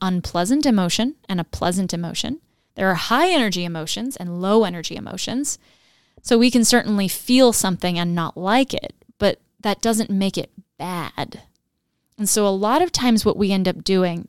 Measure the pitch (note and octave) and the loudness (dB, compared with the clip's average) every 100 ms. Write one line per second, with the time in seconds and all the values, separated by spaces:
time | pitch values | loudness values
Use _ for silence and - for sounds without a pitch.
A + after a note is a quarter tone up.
0 | F#3+ F3+ - F3 F#3 C#4+ D4 G#3 F3 - | -2 -2 -2 -2 0 2 2 2 2 0
1 | B3 - - F3+ E3 - F3 F#3 F3+ E3+ | -2 -4 -6 -6 -6 -4 -2 0 -2 -4
2 | E3+ - - D4+ _ _ _ - F#3+ E3+ | -6 -6 -6 -8 _ _ _ -2 0 0
3 | - A#3+ F4+ E4 A3 F3+ F3 E3 D#3+ G3+ | 0 2 4 2 0 -2 -4 -6 -6 -6
4 | B3 - F3+ F3 F#3+ A3 G3 F3 - - | -6 -8 -8 -4 2 4 2 -2 -8 -10
5 | - F#3 - B3 C#4+ - _ _ _ _ | -10 -8 -6 -4 -4 -8 _ _ _ _
6 | _ _ - A3+ B3 A#3+ A3 A#3+ - G3+ | _ _ 2 4 6 4 4 4 2 0
7 | F#3+ - - B3+ B3 A3 F#3+ F3+ F3+ F3 | -2 -4 2 6 6 4 0 -2 -2 -2
8 | E3+ F3 D#3+ - F#3 B3 C4+ - - - | -2 -2 -4 -4 0 2 2 -4 -8 -16
9 | _ - G3+ - _ _ G#3 G3 A3+ A3 | _ -2 -2 -2 _ _ -6 -2 0 0
10 | G#3+ G3 G3 - - - - - F3 F3 | 0 0 0 -2 -8 -12 -20 -12 -10 -8
11 | D3+ - - - - _ _ _ _ _ | -8 -8 -10 -10 -20 _ _ _ _ _
12 | _ - G3+ A3 G3+ F#3+ G#3 C#4+ F4 - | _ -6 -2 2 2 0 0 2 0 0
13 | B3+ A3+ G#3+ - G3+ F#3+ F#3 E3 - F#3+ | 2 2 2 0 0 2 0 -2 0 2
14 | F3+ E3+ | 0 -2